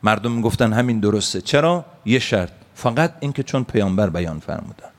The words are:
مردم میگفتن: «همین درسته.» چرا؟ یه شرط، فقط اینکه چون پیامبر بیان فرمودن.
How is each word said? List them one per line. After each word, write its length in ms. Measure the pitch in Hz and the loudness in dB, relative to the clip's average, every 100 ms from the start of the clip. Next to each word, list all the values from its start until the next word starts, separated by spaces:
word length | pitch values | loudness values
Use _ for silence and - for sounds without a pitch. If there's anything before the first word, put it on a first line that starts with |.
مردم 280 | 110 107 113 | 2 0 0
میگفتن: 420 | 117 113 - 117 | 0 0 2 0
«همین 280 | 110 123 113 | 2 0 2
درسته.» 400 | 104 104 95 95 | 2 2 0 -6
چرا؟ 440 | - 143 160 175 - - | 0 2 2 0 -4 -12
یه 140 | 107 123 | 0 0
شرط، 320 | - 107 87 - - | 2 0 -2 -8 -20
فقط 400 | - 127 117 165 - | -4 -2 2 0 0
اینکه 220 | 143 139 | -8 -6
چون 220 | - 135 | -4 -2
پیامبر 460 | 123 117 98 95 104 | 0 0 2 2 0
بیان 300 | 82 87 78 | 0 -4 -6
فرمودن. 480 | - - - - - | -8 -10 -10 -16 -20